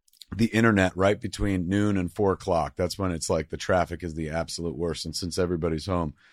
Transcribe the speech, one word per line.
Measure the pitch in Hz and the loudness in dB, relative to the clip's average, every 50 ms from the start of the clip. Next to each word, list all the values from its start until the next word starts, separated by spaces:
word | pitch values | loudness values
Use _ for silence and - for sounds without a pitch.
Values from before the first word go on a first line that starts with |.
| _ _ _ - - - - | _ _ _ -20 -14 -8 -2
the | 95 117 | 0 0
internet | 113 - 110 113 113 107 98 92 90 - | 2 4 6 6 6 6 6 4 2 2
right | 87 95 101 107 - | 2 4 4 2 2
between | - 98 - - 104 101 98 92 85 | -4 -8 -4 -2 0 0 0 0 0
noon | 85 98 101 104 104 101 | 0 2 2 2 2 2
and | 95 90 85 - | 0 -2 -2 -2
four | - 104 95 | 0 2 2
o'clock. | 92 - - 95 90 82 73 69 - | 2 0 0 0 2 2 0 -2 -2
That's | - 90 87 - | -2 -2 -2 -2
when | - 98 90 | -2 -2 -2
it's | 85 78 - - | -2 -4 -2 -2
like | 92 80 78 - | 0 -2 -2 -4
the | - | -8
traffic | 73 - - 95 90 85 78 87 82 90 | -6 -2 2 2 2 2 0 -4 -8 -8
is | 85 78 | -8 -6
the | 80 80 76 | -6 -6 -4
absolute | 76 82 80 - - - 85 85 69 | -4 -4 -4 -4 -6 -6 -6 -6 -4
worst. | 71 85 82 78 - - | -2 -2 -2 -4 -4 -6
And | 82 78 | -8 -6
since | - - 87 78 | -6 -6 -4 -2
everybody's | - 90 85 90 82 80 85 82 78 73 | -2 0 0 0 0 0 -2 -2 -2 -2
home, | 95 92 87 85 76 - _ _ - | -2 -2 -2 -2 -4 -6 _ _ -20